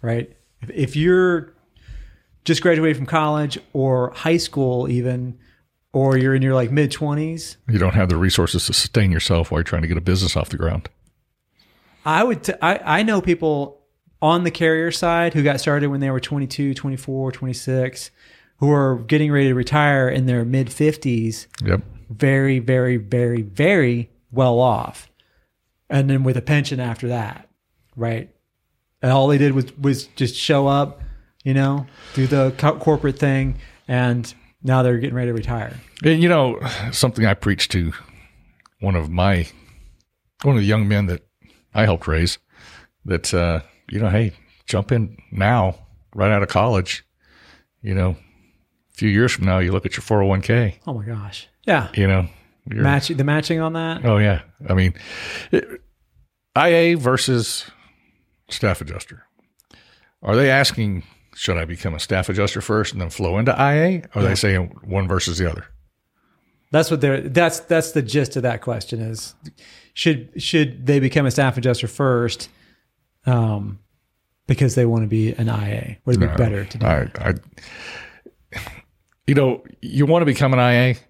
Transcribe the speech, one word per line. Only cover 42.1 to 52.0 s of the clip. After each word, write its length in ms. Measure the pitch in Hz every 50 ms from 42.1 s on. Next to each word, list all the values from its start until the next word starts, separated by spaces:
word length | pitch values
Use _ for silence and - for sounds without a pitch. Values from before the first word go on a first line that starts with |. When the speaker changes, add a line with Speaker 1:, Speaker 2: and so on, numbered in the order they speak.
| 78 80 85 85 - - _ _ _ _ - - - - - _ _ _ -
Speaker 2:
that, 280 | - 92 85 - -
uh, 280 | - 90 85 85 82 80 - - _ _ _ -
you 120 | - 101
know, 80 | 113 98
hey, 240 | 92 107 113 98 - - _ _ _ _ _
jump 240 | - - 95 101 -
in 260 | 127 117 107 - - - - _
now, 460 | 101 98 98 104 123 120 95 95 90 - - - - - _ _ -
right 180 | 104 98 104
out 100 | 107 101
of 60 | 98 -
college. 560 | - 92 107 123 113 95 87 - - - - _ _ _ _ _ _ _ - - - _ _ _ _ _
You 120 | - 104 95
know, 160 | 95 90 92
a 880 | 85 - - _ _ _ _ _ _ _ _ _ _ _ _ _ _
few 120 | - 110 107
years 220 | 98 104 120 123
from 140 | - - 95
now, 140 | 95 92 95
you 100 | 90 87
look 160 | 95 95 -
at 100 | - -
your 60 | -
four 200 | - - 110 104
oh 40 | 95
one 160 | 98 95 95
k. 380 | - - 120 120 117 98 - - _
Speaker 1:
Oh 80 | 175 135
my 100 | 110 104
gosh. 420 | 110 117 104 101 101 - - - - _ _ _
Yeah. 240 | 233 180 143 110 - -
Speaker 2:
You 140 | 104